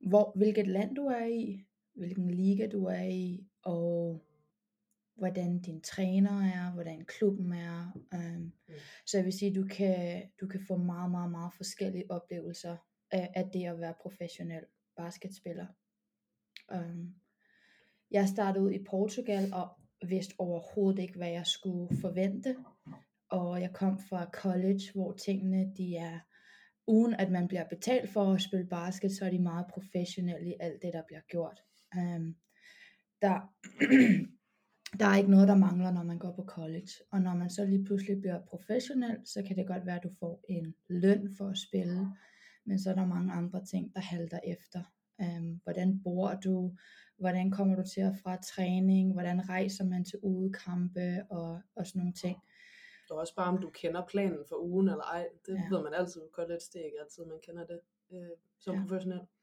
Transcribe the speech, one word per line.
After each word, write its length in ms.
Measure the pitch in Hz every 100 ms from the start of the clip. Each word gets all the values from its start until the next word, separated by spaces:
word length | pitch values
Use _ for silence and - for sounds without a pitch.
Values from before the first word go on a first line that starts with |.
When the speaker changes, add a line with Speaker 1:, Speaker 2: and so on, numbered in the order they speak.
| 185
Speaker 1:
hvor, 220 | 208 208 190
hvilket 320 | 214 214 196
land 280 | 190 - 269
du 100 | 277
er 180 | 240 233
i, 400 | 233 214 196 - _ _
hvilken 380 | 262 175 185 180
liga 360 | 175 190 202 214
du 180 | 202 185
er 180 | 180
i, 440 | 185 185 180 180 190 _
og 580 | 185 170 170 170 170 160 - _ _ _ _ _ _ _ _ -
hvordan 440 | 185 185 175 175
din 200 | 180 160
træner 600 | - - 185 190 202 202
er, 300 | 190 180 180
hvordan 320 | 175 170 160 170
klubben 480 | - 208 196 180
er. 380 | 175 170 170 175 - -
Øhm, 380 | 175 170 170 165 - -
Speaker 2:
Mm. 60 | 151 - - -
Speaker 1:
så 120 | 202
jeg 80 | 185
vil 80 |
sige, 220 | 190 202 190
du 120 | 190
kan, 600 | 196 196 180 175 180 185 -
du 60 | 190
kan 140 | 190 190
få 100 | 180
meget, 340 | 175 175 180
meget, 200 | 175 175
meget 220 | 170 175
forskellige 580 | - 190 - 190 185 -
oplevelser 640 | 185 - 175 165 175 175 170 _ _ _
af, 200 | 190 180 185
af 140 | 190
det 120 | 190 175
at 140 | 170
være 140 | 165 170
professionel 640 | 185 - 170 - 170 165 - _ _ -
basketspiller. 720 | 170 - 190 190 180 175 185 - _ _ _ _ _ _ _ - -
Øhm, 420 | 180 170 170 175 - _ _ _ _ _ _ _ _ _
jeg 160 | 202 196
startede 360 | 196 196 196 196
ud 60 |
i 120 | 190
Portugal 720 | - 190 208 254 233 196 196
og 160 | 185 185 - _ _ 175
vidste 260 | 185 190 -
overhovedet 640 | 180 170 - - 196 196
ikke, 160 | 185 180
hvad 120 | 175
jeg 180 | 170 170
skulle 500 | - 190 180 175 -
forvente. 540 | 185 180 196 196 262 254 - - - - _ _ _
Og 320 | 185 175 180
jeg 120 | 180
kom 260 | 185 196 190
fra 300 | - 180 175
college, 580 | - 196 180 185 196 -
hvor 180 | 196 185
tingene, 600 | - - 196 190 190 190 190
de 180 | 180 170
er, 220 | 165 165 - _ - - - _ -
uden 260 | 220 233
at 180 | 220 185
man 160 | 180 180
bliver 200 | 180 -
betalt 400 | 170 - 254 202
for 240 | 214 196
at 80 | 190
spille 260 | 196 190 185
basket, 440 | 175 175 185 196
så 140 | 196 190
er 40 |
de 100 | 180
meget 260 | 175 170 180
professionelle 800 | - - 180 175 - 180 156 170
i 60 | -
alt 220 | 170 143
det, 120 | 175
der 100 | 165 160
bliver 140 | 156
gjort. 400 | - 170 165 202 _ _ _ 180
Øhm, 380 | 175 170 165 165 _ _ - - - _ _ _
der, 320 | 202 196 - _ - - - 269 240 185
<clears throat> 800 | - - _ _ _ _ - 196
der 60 | 208
er 120 | 196
ikke 140 | 196
noget, 160 | 196 196
der 80 | 202
mangler, 360 | 190 180 180
når 120 | 175
man 160 | 170 170
går 120 | 180 180
på 80 |
college. 480 | 190 - 160 165 - - -
Og 100 | 196
når 140 | 180 175
man 140 | 180
så 160 | 202 196
lige 200 | 196 196
pludselig 340 | 196 202 196
bliver 200 | 185 - -
professionel, 720 | 180 - 240 247 262 240 220 -
så 180 | 208 196
kan 80 | 185
det 100 | 185
godt 180 | 185 180
være, 100 | 175
at 80 |
du 80 | 180 -
får 240 | 170 175 -
en 260 | 175 165 - -
løn 460 | 180 190 202 202 -
for 100 | 196
at 80 | 185
spille, 500 | - 190 175 180 196 196 - _ - _ -
men 140 | 190
så 100 | 190
er 60 | 185
der 100 | 185
mange 280 | 180 185
andre 320 | 175 175 185 190
ting, 280 | 185 -
der 60 | 190
halter 380 | 190 170 165 170
efter. 400 | - 175 - 180 180 _ _ -
Øhm, 380 | 180 170 165 170
hvordan 380 | 175 175 185 196
bor 300 | 180 180 196
du? 420 | 196 190 185 185 180 - - - -
Hvordan 340 | 185 180 190
kommer 240 | 196 196 185
du 80 | 190
til 100 | -
og 120 | 190 190
fra 140 | 185 185
træning? 720 | - - 185 185 190 190 190
Hvordan 360 | 185 175 180 185
rejser 360 | 185 196 - 185
man 200 | 180 180
til 140 | 196
udekampe 1000 | 196 185 190 190 - 180 180 180 180 180 196
og, 320 | 175 165 170 - -
og 120 | 185
sådan 120 | 190
nogle 140 | 175
ting? 240 | 180 180 180 _ _ - - - - -
Speaker 2:
Og 80 | 156
også 180 | 165 -
bare, 120 | 180
om 140 | 185
du 80 | 170
kender 360 | - 170 175 180
planen 340 | 196 196 147 -
for 60 | 156
ugen 320 | 175 185 196
eller 140 | 190
ej. 240 | - 170 170 - -
Det 80 | 190
Speaker 1:
Ja. 200 | 180 180
Speaker 2:
ved 80 |
man 100 | 151
altid 280 | 165 180 170
på 60 | 156
college. 260 | - 170 170 -
Det 80 | 180
er 40 | 156
ikke 120 | 147
altid, 240 | 151 - 165
man 140 | 160 -
kender 200 | 170 170
det, 140 | 170 - _ _
øh, 180 | 180 175 170 _ _
som 160 | 190 190
Speaker 1:
Ja. 60 |
Speaker 2:
professionel. 400 | 185 190 185 180 - _